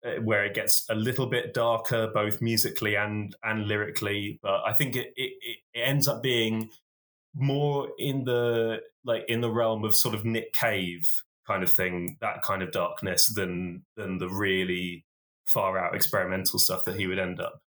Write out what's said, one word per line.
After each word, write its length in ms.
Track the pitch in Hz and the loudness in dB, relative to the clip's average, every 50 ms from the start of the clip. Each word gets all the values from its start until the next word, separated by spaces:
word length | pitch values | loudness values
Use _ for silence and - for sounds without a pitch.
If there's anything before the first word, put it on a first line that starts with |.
| - | -4
uh, 160 | 120 107 - | -4 -4 -2
where 240 | 117 107 110 104 101 | 2 2 4 4 4
it 80 | 104 104 | 2 0
gets 320 | 110 107 - - - - - | 0 2 4 4 2 4 0
a 60 | 113 | 0
little 300 | 107 107 120 117 113 131 | 0 2 0 2 0 0
bit 280 | 117 131 123 - 127 - | 2 0 -2 -2 -2 -2
darker, 520 | 131 117 117 117 113 - - 123 117 110 110 107 | 2 2 4 2 2 2 0 0 2 2 2 2
both 260 | 107 104 107 104 - | 0 0 0 0 0
musically 560 | 113 113 113 110 - 107 - - 113 107 104 | 0 2 4 4 2 2 0 0 0 2 2
and, 400 | 101 104 107 107 104 104 104 - - - | 2 0 0 -2 -4 -4 -6 -8 -6 -4
and 240 | 110 110 110 107 104 | -2 -2 0 0 0
lyrically. 720 | 107 104 107 104 - - 107 101 101 104 101 101 - - - | 0 0 0 -2 -4 -4 -2 -2 -2 -2 -2 -6 -8 -6 -2
But 180 | 101 98 98 - | 0 0 0 0
I 80 | 104 107 | 0 0
think 220 | - 147 131 123 | 0 -2 0 0
it, 160 | 127 120 - - - | -2 -4 -4 -6 -8
it, 160 | 131 - - - | -8 -8 -8 -10
it, 160 | - 113 117 - _ _ _ | -10 -10 -10 -10 _ _ _
it 60 | 117 | -2
ends 280 | 120 131 139 143 139 143 | 0 2 2 4 2 2
up 140 | 139 120 | 0 0
being 480 | 117 131 123 120 113 110 110 110 110 110 - - _ _ _ _ _ _ _ _ _ _ _ | 0 2 2 2 2 2 0 -2 -4 -6 -10 -20 _ _ _ _ _ _ _ _ _ _ _
more 540 | - 131 139 139 143 147 147 143 143 131 - - - | -2 0 2 2 2 2 2 0 0 -2 -4 -6 -4
in 260 | - 143 135 135 123 | -2 -2 0 0 0
the, 580 | 123 123 120 120 120 117 117 113 113 113 107 - - _ _ _ | 2 2 2 4 2 2 2 2 0 0 -4 -8 -14 _ _ _
like, 220 | 123 117 107 - - | -2 -2 -2 0 0
in 140 | 117 113 | 0 0
the 80 | 120 117 | 2 0
realm 320 | 110 113 117 113 113 107 107 | 2 2 2 2 2 0 0
of 120 | 107 110 | 2 4
sort 180 | - - 131 110 | 4 4 2 0
of 100 | 104 104 | -2 -2
Nick 300 | 113 113 113 110 - - | -2 -2 -2 -4 -4 -2
Cave 680 | - - 117 107 101 92 87 87 87 80 - - - - _ _ _ _ - | 0 0 2 2 0 -2 -4 -4 -6 -6 -6 -8 -8 -10 _ _ _ _ -4
kind 160 | 104 95 92 | -2 -2 -2
of 80 | 90 - | -2 -2
thing, 440 | - 92 92 90 90 87 85 - - | -2 -2 -2 0 -2 -4 -4 -6 -4
that 220 | - 107 - - - | -6 -6 -4 -4 -2
kind 180 | - 101 95 | -2 -2 -2
of 100 | 92 87 | -2 -4
darkness, 540 | - 95 87 87 87 - - 98 87 87 - - | -2 -2 -2 -2 -2 -4 -4 -2 4 4 4 4
than, 580 | 107 104 98 90 90 87 92 90 87 92 - _ _ | 4 0 0 0 0 -2 -4 -4 -6 -8 -14 _ _
than 240 | - 104 95 92 90 | -10 -6 -4 -4 -2
the 100 | 92 90 | -2 -2
really 760 | 95 98 104 98 95 92 92 92 90 87 90 90 87 82 - _ _ _ _ _ _ _ _ - | -2 0 2 2 2 2 2 0 0 -2 -2 -4 -6 -8 -12 _ _ _ _ _ _ _ _ -4
far 320 | - 120 101 95 92 95 | 0 0 2 2 2 0
out 160 | 87 87 - | 0 0 0
experimental 640 | 98 - - - 101 92 92 92 95 95 - - - | 0 0 2 2 0 0 0 -2 -2 -2 -2 2 2
stuff 260 | - - 92 92 - | 2 2 2 0 -2
that 120 | - - 98 | -4 -2 -2
he 100 | 98 92 | -2 -2
would 100 | 92 98 | 0 0
end 200 | 92 90 90 82 | -2 -2 -4 -4
up 220 | 87 - - - _ | -6 -8 -8 -10 _